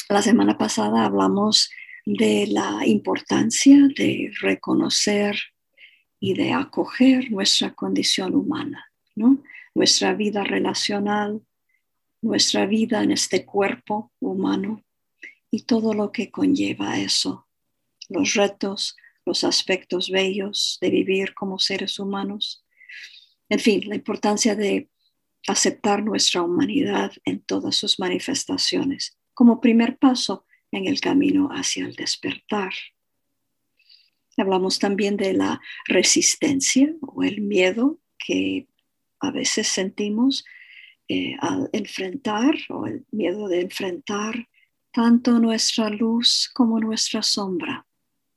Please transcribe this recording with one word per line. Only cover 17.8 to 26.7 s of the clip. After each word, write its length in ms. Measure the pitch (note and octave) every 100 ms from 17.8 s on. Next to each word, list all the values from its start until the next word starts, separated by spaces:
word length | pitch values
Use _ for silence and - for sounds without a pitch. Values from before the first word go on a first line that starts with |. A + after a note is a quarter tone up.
| _ - -
los 260 | F#3 G3+
retos, 600 | A3 G3+ - G3+ G3 - - - _
los 200 | - -
aspectos 640 | - - - F#3 - F3+ F#3
bellos 680 | F#3+ F#3+ G3+ G3 G3+ - -
de 100 | F#3
vivir 440 | F#3 F#3+ F#3+ F#3+
como 240 | - G3 F#3
seres 400 | - G3 F#3+ -
humanos. 640 | G3 G3 G3 G3+ G3+ - _ _ - - - - _ _ -
En 120 | G3+
fin, 280 | A#3 F#3+ G3+
la 60 |
importancia 600 | G#3 - G#3 G#3 G#3 A3
de 340 | G#3 G3+ F#3+ - _ _ _ _ _ -
aceptar 560 | - - - G#3 G#3
nuestra 400 | G#3+ G3 - F3+
humanidad 720 | E3+ F3 G3+